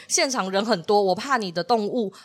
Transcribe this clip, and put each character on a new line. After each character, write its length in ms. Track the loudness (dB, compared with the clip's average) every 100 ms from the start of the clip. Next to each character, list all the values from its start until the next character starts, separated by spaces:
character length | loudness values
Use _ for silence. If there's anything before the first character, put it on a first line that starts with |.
| -4
现 240 | 0 0
场 180 | -2 -2
人 120 | 0
很 160 | 0 -2
多， 180 | 2 2
我 100 | 4
怕 240 | 0 0 -2
你 140 | -2
的 140 | -4
动 200 | 0 0
物 280 | 0 -2 -4 -8